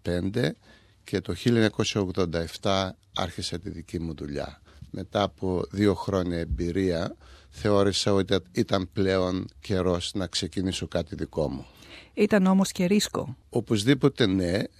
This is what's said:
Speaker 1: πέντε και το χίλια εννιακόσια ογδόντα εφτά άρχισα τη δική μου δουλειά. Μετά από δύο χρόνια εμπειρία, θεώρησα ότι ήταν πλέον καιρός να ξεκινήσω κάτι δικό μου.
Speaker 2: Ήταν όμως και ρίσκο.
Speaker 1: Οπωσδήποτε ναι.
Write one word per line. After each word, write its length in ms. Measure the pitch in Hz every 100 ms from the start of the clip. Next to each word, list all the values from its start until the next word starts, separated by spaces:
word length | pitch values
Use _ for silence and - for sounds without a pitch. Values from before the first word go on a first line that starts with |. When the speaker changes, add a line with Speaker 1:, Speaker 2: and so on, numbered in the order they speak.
Speaker 1:
πέντε 540 | - 87 95 113 127 - - - _ _
και 180 | - 101
το 120 | -
χίλια 220 | 87 123 117
εννιακόσια 460 | 110 - 107 110
ογδόντα 380 | 92 92 87 82
εφτά 580 | 85 - 104 95 95 - _ -
άρχισα 440 | 92 - 92 87
τη 100 | 85
δική 300 | 85 - 87
μου 140 | 82
δουλειά. 480 | 71 73 71 71 - - - -
Μετά 320 | 98 95 104
από 400 | 98 - 95 90 -
δύο 220 | 98 101
χρόνια 440 | 92 - 98 87 85
εμπειρία, 800 | 82 - 87 87 95 82 92 - - - -
θεώρησα 640 | - 107 101 101 92 -
ότι 240 | 98 92 95 -
ήταν 380 | - 110 101 92
πλέον 520 | - 95 95 92 92 92 -
καιρός 520 | - 95 92 87 -
να 140 | 104 90
ξεκινήσω 600 | - 87 101 92 90 85
κάτι 280 | 87 85 -
δικό 340 | 80 - 73
μου. 160 | 67 - - - - -
Speaker 2:
Ήταν 320 | - 208 208 190
όμως 260 | 190 190
και 140 | - 180
ρίσκο. 500 | 208 - - - 123 _
Speaker 1:
Οπωσδήποτε 760 | 123 - 110 107 143 143 - 110
ναι. 360 | 95 90 95 - _